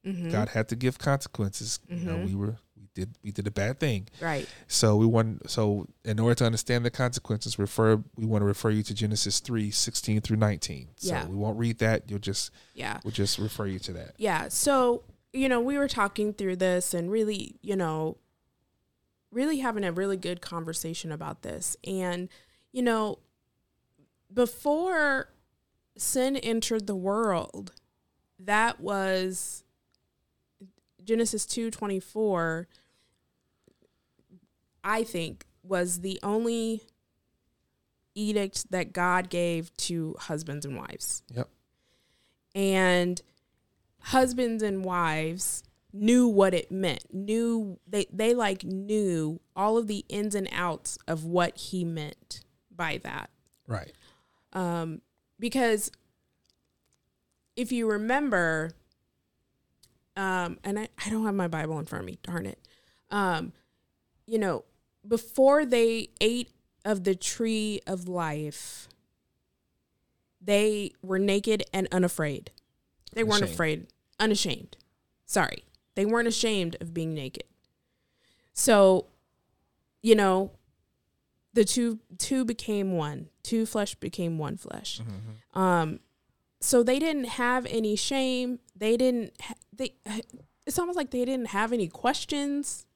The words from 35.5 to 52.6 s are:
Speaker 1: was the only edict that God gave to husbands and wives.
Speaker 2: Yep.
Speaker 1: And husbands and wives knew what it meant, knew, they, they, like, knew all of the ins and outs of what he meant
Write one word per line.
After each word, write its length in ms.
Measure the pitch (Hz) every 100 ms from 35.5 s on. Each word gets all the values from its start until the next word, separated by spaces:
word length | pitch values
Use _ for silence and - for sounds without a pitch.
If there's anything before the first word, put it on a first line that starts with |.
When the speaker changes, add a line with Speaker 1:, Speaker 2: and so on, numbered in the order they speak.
| _
Speaker 1:
was 380 | 185 185 180 180
the 180 | 185 190
only 600 | 202 214 233 233 226 220 - _ _ _ _ _ _ _ _ _ _ _ _
edict 560 | 208 214 208 196 - -
that 220 | 185 165
God 360 | 180 180 180 180
gave 460 | 175 170 165 170 -
to 380 | - 170 160 -
husbands 460 | - 156 165 147
and 120 | 147 131
wives. 460 | - - - - _
Speaker 2:
Yep. 140 | 120 - _ _ _ _ _ _ _ _ _ _
Speaker 1:
And 680 | 196 196 190 185 180 180 180 - _ _ _ _ _ _ _
husbands 640 | - 262 262 247 247 226
and 220 | 214 190
wives 800 | 185 180 165 156 160 175 - - _ _ _
knew 340 | 202 208 247 247
what 260 | 202 190
it 160 | 175 -
meant, 420 | 190 185 131 -
knew, 640 | 190 202 220 233 226 208 180 -
they, 200 | 202 -
they, 200 | 185 220
like, 320 | 247 214 190
knew 760 | 190 190 202 214 196 170 156 165 _ -
all 200 | 208 220
of 100 | 214
the 180 | 202 -
ins 260 | 208 214
and 140 | 202 190
outs 440 | - 180 160 - - -
of 180 | 160
what 320 | 160 180 170 -
he 280 | - 185
meant 580 | 170 160 151 - _ - _ _